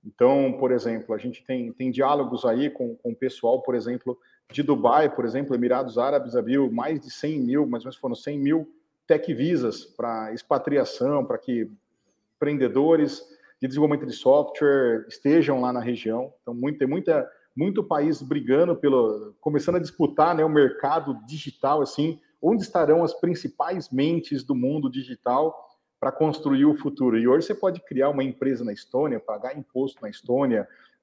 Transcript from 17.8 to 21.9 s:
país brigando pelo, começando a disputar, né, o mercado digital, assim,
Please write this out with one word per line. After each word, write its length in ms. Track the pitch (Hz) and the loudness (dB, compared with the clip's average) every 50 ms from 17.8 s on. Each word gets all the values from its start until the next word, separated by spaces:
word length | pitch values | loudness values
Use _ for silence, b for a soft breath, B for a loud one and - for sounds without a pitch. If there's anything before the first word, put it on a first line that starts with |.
| - | -2
país 380 | - 160 147 143 160 156 - | 0 0 2 2 0 0 -2
brigando 520 | 143 131 151 147 123 117 131 147 170 175 170 | -2 -4 -4 -4 2 2 4 4 4 4 2
pelo, 640 | 170 - 143 131 131 117 110 107 107 107 - - _ | 2 2 2 4 4 4 2 0 -4 -8 -14 -18 _
começando 340 | - 156 147 147 147 - 175 | -4 -2 -2 0 0 0 0
a 60 | 180 | 0
disputar, 520 | 160 151 - - 160 139 - - 156 170 175 | -2 -4 -2 0 0 0 4 4 4 4 4
né, 120 | 156 156 | 2 2
o 40 | 160 | 4
mercado 680 | 151 147 143 127 - - - 139 151 165 135 143 127 110 107 | 6 6 4 4 2 -2 -2 -2 -2 -2 -2 -4 -8 -8 -10
digital, 540 | 120 151 151 - 135 - _ - 135 147 156 | -14 -14 -12 -12 -14 -8 _ 0 0 2 2
assim, 360 | 139 135 | 0 -2